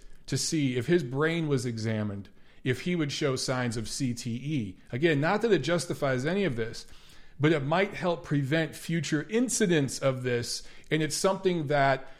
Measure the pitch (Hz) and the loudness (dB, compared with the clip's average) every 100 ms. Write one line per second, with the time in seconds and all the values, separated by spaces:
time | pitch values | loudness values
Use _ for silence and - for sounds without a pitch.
0 | - - - 135 - 165 139 123 117 170 | -16 -16 -6 -4 0 0 2 0 2 2
1 | 135 135 156 170 156 139 120 113 110 110 | 2 0 0 0 0 0 0 -2 -2 0
2 | 104 101 101 - - - 131 123 180 175 | -2 -4 -10 -18 -20 -6 -2 -2 0 0
3 | 147 - 147 131 - 127 123 117 107 - | 0 0 0 0 0 -2 0 -2 -6 -4
4 | 131 117 120 117 139 151 101 - - 123 | -2 -2 -4 -6 -4 -4 -4 -8 -10 0
5 | 170 143 156 208 233 180 131 175 - 165 | 2 4 2 2 4 4 4 0 0 -2
6 | 139 131 139 190 190 117 113 120 - - | 0 0 0 0 0 0 -4 -8 -14 -18
7 | - - - - 147 160 135 170 202 - | -18 -20 -18 0 2 4 2 2 0 0
8 | 180 170 - 143 131 160 160 - - 165 | -2 -2 0 -2 2 0 0 -4 -4 -2
9 | 143 151 151 220 247 - 208 165 131 - | 0 -2 0 0 2 2 4 4 2 0
10 | 139 127 127 120 117 - - - - 156 | 0 0 0 -2 -2 -6 -10 -16 -4 -2
11 | 151 - 190 190 185 175 139 147 135 135 | 0 0 0 2 2 0 2 4 4 4
12 | - - | -2 -18